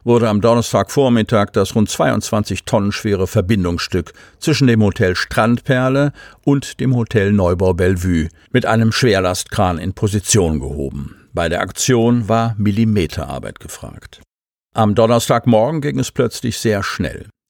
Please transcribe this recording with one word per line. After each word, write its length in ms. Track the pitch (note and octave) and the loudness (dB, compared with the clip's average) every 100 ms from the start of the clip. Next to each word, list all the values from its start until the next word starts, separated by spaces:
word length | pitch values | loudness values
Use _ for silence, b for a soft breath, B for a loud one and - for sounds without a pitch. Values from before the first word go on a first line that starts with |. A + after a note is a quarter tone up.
| A#2+ | 0
wurde 240 | A#2+ A2+ | 2 2
am 100 | G#2 | 2
Donnerstagvormittag 1080 | A2+ A#2 A2+ G2+ G2 - C3 A#2+ G#2 A2 G#2 | 2 2 2 -2 0 0 2 2 2 0 2
das 240 | - G2 A2+ | 0 0 0
rund 140 | G#2 | 0
zweiundzwanzig 760 | - D3+ A2 - G#2+ G#2+ F#2+ | 0 0 0 -2 -4 -4 -8
Tonnen 300 | - A2+ G2+ | -2 -2 -2
schwere 340 | - A2 G2 F#2 | -4 -2 -2 0
Verbindungsstück 840 | A2 F#2 A2 F2 E2+ - F#2 - B B B | -2 0 0 0 -4 -4 -4 -6 B B B
zwischen 280 | - D3+ C3 | -2 2 4
dem 140 | A2 | 4
Hotel 360 | G#2 - F#2+ F2 | 2 2 0 0
Strandperle 960 | - - A2+ A#2+ - B2+ C3 C3+ C#3+ B B B - | -2 0 2 0 0 0 0 0 -2 B B B 0
und 340 | C#3+ - - | 0 -2 -4
dem 160 | C3 B2 | 0 0
Hotel 380 | A2+ A2 G2 | 0 0 2
Neubau 400 | G#2 F2+ F2+ F#2+ | 2 2 2 0
Bellevue 560 | F2 F#2 F#2+ F2+ E2+ D#2 b b | 2 0 0 0 0 -2 b b
mit 120 | B2 G2 | -2 2
einem 280 | A2+ A2+ | 2 2
Schwerlastkran 880 | - B2 G2 F2+ F2+ - - F#2 E2 | 2 2 2 0 -2 -4 0 0 0
in 120 | F2+ | -6
Position 680 | - G#2 G#2 - G#2+ E2+ D2+ | -4 -2 -2 0 2 2 0
gehoben. 680 | C2+ D2 C2+ C2+ C2+ - _ | -4 -6 -6 -8 -12 -16 _
Bei 160 | - E2+ | -4 -2
der 100 | - | -2
Aktion 720 | F#2 - - B2 A#2 A#2+ G#2 | -4 -4 0 2 4 2 0
war 260 | A2+ A#2 A2 | 0 0 0
Millimeterarbeit 1000 | G#2 G#2 A2+ G#2 D#2+ - C#2 C2 G1+ - | 0 2 2 2 -2 -4 -8 -10 -12 -14
gefragt. 640 | - - - - - - _ _ _ _ _ | -16 -16 -16 -18 -20 -20 _ _ _ _ _
Am 220 | - A2 G#2 | -2 2 4
Donnerstagmorgen 880 | A2+ A#2+ - A#2+ - A2 A#2+ D#3+ | 4 2 2 0 4 4 2 -2
ging 180 | D3 C#3 | -4 -4
es 140 | B2+ | -4
plötzlich 440 | - A#2+ - B2 - | -2 -2 -4 -6 -2
sehr 260 | B2 G2+ | -2 -2
schnell. 440 | F#2 - D#2+ - - _ | -4 -6 -6 -8 -18 _